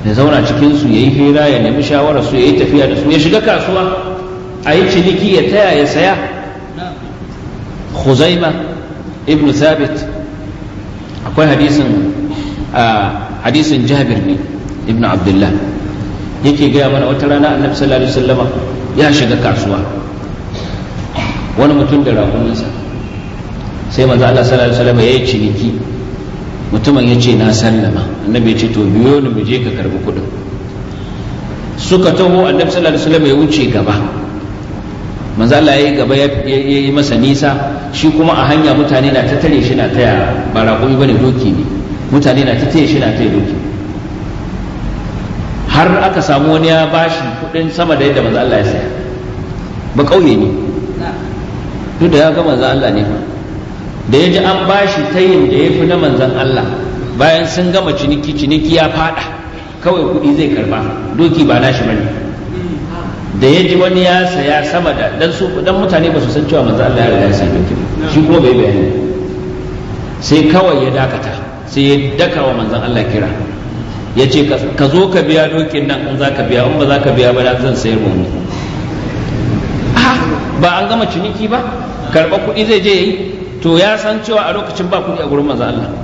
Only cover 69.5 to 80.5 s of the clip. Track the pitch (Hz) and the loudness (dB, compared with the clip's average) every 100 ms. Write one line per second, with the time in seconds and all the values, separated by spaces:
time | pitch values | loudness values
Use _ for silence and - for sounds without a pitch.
69.5 | - - - - - - - - 151 151 | -8 -8 -8 -8 -8 -8 -8 2 4 6
70.5 | 180 185 143 131 127 131 131 - - - | 4 4 2 0 0 -2 -2 -8 -8 -10
71.5 | - - 139 139 143 135 - 175 156 135 | -12 -6 0 4 4 2 0 0 0 0
72.5 | 120 110 117 120 113 104 107 101 107 98 | -2 -2 -2 -2 -2 0 -2 -2 -4 -6
73.5 | - - - - - - 123 131 151 147 | -8 -8 -8 -8 -10 -4 2 2 4 2
74.5 | 135 - - 139 165 190 185 147 160 151 | 0 -2 0 2 4 2 2 2 2 2
75.5 | 160 151 147 143 135 143 135 139 131 123 | 0 -2 -2 -2 -4 -4 -2 -2 -2 0
76.5 | 123 123 151 139 139 143 123 123 123 127 | 0 0 2 2 2 2 2 2 2 2
77.5 | 123 135 117 113 110 101 90 90 - - | 0 0 0 0 0 0 0 -2 -4 -6
78.5 | - - - - - - - - - - | -6 -8 -6 -6 -6 -6 -6 -4 -2 -2
79.5 | - - - - 240 254 254 160 151 - | -2 -2 -2 0 2 2 0 -2 -4 -4